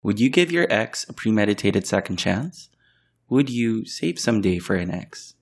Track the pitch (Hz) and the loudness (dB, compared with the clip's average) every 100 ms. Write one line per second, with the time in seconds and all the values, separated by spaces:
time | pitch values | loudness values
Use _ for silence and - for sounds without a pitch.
0 | 110 104 127 147 175 170 - 107 117 - | -2 2 4 4 2 2 2 2 0 -6
1 | - - 110 110 104 104 101 98 - 101 | -12 -6 0 2 2 2 2 0 0 -2
2 | - 90 98 95 160 - - _ _ _ | -2 -4 -2 -2 -4 -10 -20 _ _ _
3 | _ _ _ 131 135 120 117 113 - - | _ _ _ 2 2 0 0 0 -4 -4
4 | 160 - - 110 98 90 - 98 90 92 | -4 -2 0 2 2 0 0 -2 -2 -6
5 | 98 - - _ | -10 -18 -20 _